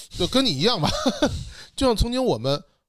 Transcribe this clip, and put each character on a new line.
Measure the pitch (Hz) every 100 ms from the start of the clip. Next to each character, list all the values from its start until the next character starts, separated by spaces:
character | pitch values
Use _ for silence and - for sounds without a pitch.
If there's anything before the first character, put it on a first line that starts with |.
| -
就 | - 180
跟 | 254
你 | 262
一 | 135
样 | 202 220
吧。 | 151 - 262 - -
<laughs> | - - - - -
就 | 269
像 |
曾 | 214 240
经 | 254
我 | 247 117
们 | 131 147 - _